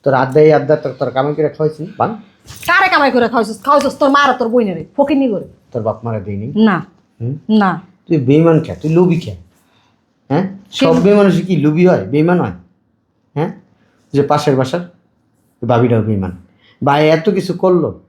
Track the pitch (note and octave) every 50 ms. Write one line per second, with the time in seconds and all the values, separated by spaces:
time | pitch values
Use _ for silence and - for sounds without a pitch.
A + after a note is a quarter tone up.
0 | _ C#3+ C3 B2+ C3 C3 C3 D#3 D3+ D#3 D3+ C#3+ C#3 C3+ D3+ D3 - C#3 B2 -
1 | C#3 B2+ A#2+ C3 C3+ D3 D3 D3+ D3+ C#3+ - - D#3 D3+ D#3 - D#3 G3 - -
2 | - F#3 A3+ G#3+ - _ _ _ _ - - - - - F4 F#4+ G4 F#4 F#4 D#4
3 | C#4+ C4+ A3+ B3 A#3 A3 A#3 A#3+ A3 G3+ A3 - - C4+ D4 C#4+ - C4 - -
4 | D4+ C4+ C#4 C#4+ C#4+ C4+ B3+ B3+ A#3+ A#3 A3 B3 A3+ G3 F3 D#3+ D#3+ - _ -
5 | C#4 C#4+ D#4 C#4 C4+ B3 G3+ F3 - - - _ _ _ - A#2+ G#2 A2 G#2 G#2+
6 | A#2 A#2 A2+ G#2+ F2+ G#2 G2+ G2 G#2+ C3 D3 G3+ A3 G#3+ F#3+ D#3+ - - _ _
7 | _ _ _ _ A#2 B2 C#3+ D#3 - - A3 G#3+ G3+ F#3 E3 D#3 - _ _ _
8 | _ - - D#3 B2 B2 C#3 D#3 E3 E3 E3 D3+ - - F2+ - - D3+ D#3+ E3+
9 | F3+ F3+ E3+ D#3+ - G#2+ F#2+ - - _ _ _ _ _ _ _ _ _ _ _
10 | _ _ _ _ _ _ C3+ D#3+ G3 F#3+ - - - _ - - C4+ D#3+ E3 D#3+
11 | E3+ G3+ G#3 G#3 G3+ G3 E3 E3 D#3+ - F#3 D3+ C#3 D3+ D3+ E3 F3 F3+ E3 A#2
12 | F#2+ F#2+ C3 D3+ D#3 E3+ F3+ F3 C#3 G#2 F2 - - _ _ _ _ _ _ _
13 | _ _ _ _ _ _ _ C#3+ D#3+ - - - _ _ _ _ _ _ _ _
14 | _ _ - C#3 C#3 - D3 D3+ - D#3 C3+ C3 B2+ B2+ - F3 F3+ - _ _
15 | _ _ _ _ _ _ _ _ _ _ _ _ - A2 B2 A#2 B2 A#2 A#2+ A2+
16 | G2 A2 A2 G2 F#2+ F2+ F2 - - _ _ _ _ _ _ _ - C#3 C#3+ D3
17 | D#3 D#3 D#3+ D#3 D#3+ G#3 F#3 F#3+ - - E3 F3 - F#3 F3+ F3 D3 A2+ F#2 -
18 | _